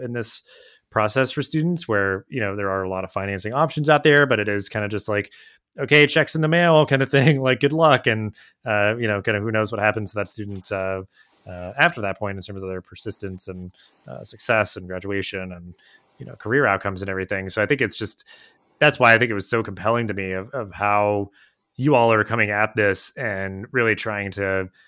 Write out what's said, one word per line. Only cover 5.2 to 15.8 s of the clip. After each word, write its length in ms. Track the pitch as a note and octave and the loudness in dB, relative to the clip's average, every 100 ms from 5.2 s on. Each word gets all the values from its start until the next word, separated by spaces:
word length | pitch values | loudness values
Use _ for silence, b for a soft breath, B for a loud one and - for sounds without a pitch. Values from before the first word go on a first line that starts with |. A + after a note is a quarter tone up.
| G2+ B B B _ - | -4 B B B _ -6
"Okay, 260 | C#3 D3 D3 | 4 6 6
checks 300 | E3 C#3 D#3+ | 4 0 0
in 60 | |
the 60 | D#3 | 2
mail" 360 | E3+ F3 D#3 D3 | 4 6 6 6
kind 160 | C#3 | 2
of 80 | C3 | 2
thing, 320 | C#3 C#3 C#3 | 4 4 4
<laughs> 60 | C3 | 2
like, 140 | B2+ | 2
"Good 120 | C#3 | 2
luck," 340 | D#3+ D#3 B2+ B2+ | 4 6 6 4
and, 280 | A2 G#2+ b b b A#2+ | 0 -2 b b b -2
uh, 300 | G#2 G#2 A#2+ | 2 2 2
you 80 | A2+ | 0
know, 140 | G2+ | 0
kinda 180 | A2+ G#2 | 0 -2
who 120 | A2 | 0
knows 200 | A2 G#2+ | 0 0
what 80 | G#2 | 0
happens 320 | G#2+ A2 G#2 | 0 0 -4
to 40 | G#2 | -6
that 120 | G2 | -6
student, 420 | - G2+ F#2+ - | -8 -10 -10 -6
uh, 320 | G2 F#2+ F#2+ F#2+ b b b F#2+ | -4 -4 -6 -8 b b b -16
uh, 260 | F2+ F2+ A#2+ | -12 -8 0
after 240 | E3 C3 | 0 0
that 160 | G2+ F#2+ | -6 -4
point 200 | G2+ G2 | -6 -8
in 40 | |
terms 200 | G2 G2 | -12 -10
of 60 | F#2+ | -8
their 140 | F#2 | -10
persistence 640 | - G2 G#2+ - G2 F#2 - | -12 -14 -12 -10 -10 -10 -12
and, 240 | F#2 F2+ b b b - | -12 -14 b b b -18
uh, 160 | - | -16
success 540 | - A2 - A2+ G#2 G2+ | -16 -10 -2 0 0 -6
and 100 | F2+ | -10
graduation 640 | F#2 G2 G2 F#2 G2 F#2 | -10 -6 -6 -6 -8 -10
and, 220 | F2 F2 - | -12 -18 -20